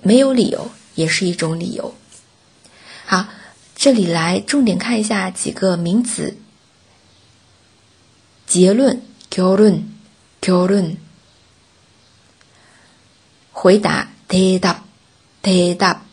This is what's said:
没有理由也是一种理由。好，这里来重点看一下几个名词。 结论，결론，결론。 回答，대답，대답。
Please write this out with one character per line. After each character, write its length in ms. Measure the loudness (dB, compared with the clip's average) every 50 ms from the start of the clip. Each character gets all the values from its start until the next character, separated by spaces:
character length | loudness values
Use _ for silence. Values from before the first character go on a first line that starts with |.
没 160 | 0 4 4 6
有 160 | 4 4 2
理 160 | 2 0 0
由 220 | -2 -6 -10 -10 -16 -20 -20 _ -6
也 140 | -4 -4 -2
是 180 | -2 -2 -2
一 80 | -4 -2
种 240 | -4 -4 -4 -4 -6
理 140 | -8 -10
由。 240 | -10 -10 -10 -12 -14 -16 _ _ -20 -20 _ _ _ _ _ _ _ _ _ -20 _ -20 -20 -20 -20 -16 -8
好， 220 | -4 -4 -4 -4 -6 -12 -20 -20 -20 -20 _ _ _ -6 0
这 160 | 2 4 4
里 120 | 4 2
来 360 | 0 0 -2 0 0 -2 -2
重 240 | -2 -2 -2 0 0
点 120 | 0 0 -2
看 220 | -2 -4 -2 -2
一 40 | -2
下 260 | -2 -2 -4 -4 -6
几 240 | -8 -8 -8 -8 -6
个 240 | -2 -2 -2 0 0
名 260 | -2 -2 0 0 -2
词。 320 | -2 -4 -8 -8 -8 -10 -12 -20 _ _ _ _ _ _ _ _ _ _ _ _ _ _ _ _ _ _ _ _ _ _ _ _ _ _ _ _ _ _ _ _ _ _ _ _ _ _ _ -8
结 280 | -4 2 4 4 4 4
论， 280 | 4 2 2 0 -2 -8 -16 -20 _ -18 -10
결 260 | -4 -2 0 2 4
론， 280 | 4 4 4 4 2 -4 -10 -14 -20 -20 _ _ _ _ _ _ -8
결 260 | -2 0 0 2 2 2
론。 300 | 0 0 0 -2 -6 -10 -14 -20 _ _ _ _ _ _ _ _ _ _ _ _ _ _ _ _ _ _ _ _ _ _ _ _ _ _ _ _ _ _ _ _ _ _ _ _ _ _ _ _ _ _ _ _ _ _ _ _ -10
回 260 | 0 2 4 4 4
答， 300 | 2 0 -2 -2 -6 -8 -12 -20 _ -4
대 320 | 0 2 2 2 0 0
답， 220 | 0 -2 -2 -4 -8 -20 _ _ _ _ _ _ _ _ _ _
대 360 | -2 0 2 2 2 0 0 0
답。 220 | 0 -2 -2 -2 -8 -20